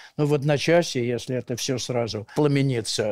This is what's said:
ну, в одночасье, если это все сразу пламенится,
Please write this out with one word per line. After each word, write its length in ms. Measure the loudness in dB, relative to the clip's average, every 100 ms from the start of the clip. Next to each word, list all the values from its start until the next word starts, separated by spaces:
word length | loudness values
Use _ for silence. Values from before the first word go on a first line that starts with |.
| -12 -2
ну, 100 | 2
в 80 |
одночасье, 720 | 2 2 0 4 4 2 -2 -2
если 300 | -4 -4 -6
это 180 | -4
все 240 | -4 -4 -4
сразу 480 | -2 -2 -2 -4 -4
пламенится, 680 | 0 2 2 2 0 -2 -2 -2